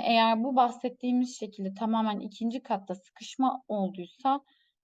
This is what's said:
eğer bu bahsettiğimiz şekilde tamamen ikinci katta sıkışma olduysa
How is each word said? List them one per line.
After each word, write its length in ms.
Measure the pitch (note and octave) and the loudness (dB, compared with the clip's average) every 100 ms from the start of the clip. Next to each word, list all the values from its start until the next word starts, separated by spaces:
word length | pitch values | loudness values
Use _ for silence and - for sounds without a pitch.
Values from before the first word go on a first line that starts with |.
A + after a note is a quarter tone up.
eğer 400 | - A#3 A3+ A3+ | 2 4 4 4
bu 120 | B3 C4 | 2 4
bahsettiğimiz 840 | A#3+ A#3+ B3+ B3 B3 B3 B3+ - | 2 2 -6 -4 0 2 0 -4
şekilde 340 | G#3+ G#3 F#3+ | -12 -6 -8
tamamen 460 | F#3+ A3+ A3 A3 G#3 | -4 0 2 2 -2
ikinci 440 | G#3+ - A3+ B3 | -6 -6 -4 -4
katta 320 | - G3+ G3 F#3 | -4 -4 -4 -10
sıkışma 680 | - - - - C4 - - | -10 -18 -10 0 0 0 -4
olduysa 720 | G#3+ F#3 F#3+ F3 - C4+ C#4 - _ _ _ | -2 -2 -4 -12 -4 0 0 -4 _ _ _